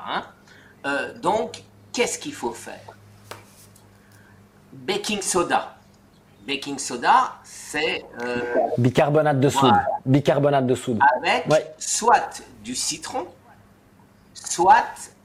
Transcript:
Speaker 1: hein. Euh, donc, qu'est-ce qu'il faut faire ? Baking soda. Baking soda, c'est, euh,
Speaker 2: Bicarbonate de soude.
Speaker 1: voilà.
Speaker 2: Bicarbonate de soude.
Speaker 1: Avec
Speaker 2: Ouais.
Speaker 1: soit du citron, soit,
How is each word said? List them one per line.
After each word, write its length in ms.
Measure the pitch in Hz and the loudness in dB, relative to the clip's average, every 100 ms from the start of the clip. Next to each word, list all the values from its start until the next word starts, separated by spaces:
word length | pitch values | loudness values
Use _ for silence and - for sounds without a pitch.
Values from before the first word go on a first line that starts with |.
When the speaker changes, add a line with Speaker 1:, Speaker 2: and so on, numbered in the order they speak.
| 110 | -6
Speaker 1:
hein. 160 | 165 - - - - - - 139 | -8 -8 -20 -20 -20 -20 -10 -6
Euh, 320 | 139 120 120 | -4 -6 -4
donc, 440 | 160 220 233 - - - - | -2 -2 -4 -10 -20 -20 -10
qu'est-ce 260 | - - - | -4 -4 -4
qu'il 160 | 147 | -10
faut 180 | - 120 | -8 -8
faire ? 280 | - 110 98 - - - - - - - - - - - - - - - - - _ - | -8 -14 -16 -18 -20 -20 -20 -20 -20 -20 -20 -20 -20 -20 -20 -20 -20 -20 -20 -20 _ -20
Baking 480 | 135 127 208 214 208 | -12 -4 -4 -2 -4
soda. 560 | - 180 170 117 - - - _ _ _ _ _ - | 0 0 2 -2 -2 -14 -20 _ _ _ _ _ -8
Baking 320 | 139 143 131 | -8 -6 -8
soda, 580 | - 120 156 - - - | -6 -2 4 4 4 -6
c'est, 600 | - - - 151 165 165 - 120 | -20 -18 -8 -4 -2 -4 -8 -10
euh, 320 | 123 120 120 127 - - | -6 -4 -2 0 0 2
Speaker 2:
Bicarbonate 600 | 123 165 147 151 151 135 | 2 4 4 4 2 2
de 80 | 139 | 2
soude. 220 | - 131 | 4 4
Speaker 1:
voilà. 160 | 807 - - | 4 2 -4
Speaker 2:
Bicarbonate 600 | 131 139 139 143 143 139 127 | 2 4 4 2 4 2 2
de 80 | |
soude. 260 | 120 - 110 139 160 | 0 -2 4 4 4
Speaker 1:
Avec 300 | 170 240 - | 0 0 2
Speaker 2:
Ouais. 280 | 156 - - | 2 2 -10
Speaker 1:
soit 640 | - - 214 277 - - - - | -6 0 4 4 2 -12 -18 -16
du 120 | 226 | -10
citron, 520 | - - - - 254 359 - - - _ _ _ _ _ _ _ | -6 -6 -6 -8 -8 -10 -16 -20 -20 _ _ _ _ _ _ _
soit, 760 | - - - 185 226 - - - - | -18 -8 2 6 6 4 -8 -18 -18